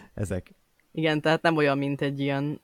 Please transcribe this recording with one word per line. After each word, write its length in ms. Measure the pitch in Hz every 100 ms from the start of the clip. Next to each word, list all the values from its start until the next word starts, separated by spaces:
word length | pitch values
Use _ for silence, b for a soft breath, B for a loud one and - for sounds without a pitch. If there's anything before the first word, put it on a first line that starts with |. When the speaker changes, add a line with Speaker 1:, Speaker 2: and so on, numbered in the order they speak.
| B
Speaker 1:
ezek. 400 | - 101 92 - - _ _ _ -
Speaker 2:
Igen, 240 | 160 151
tehát 220 | 151 160
nem 140 | 170 160
olyan, 220 | 147 139
mint 220 | 139 139
egy 200 | 147 139
ilyen, 400 | 139 139 147 151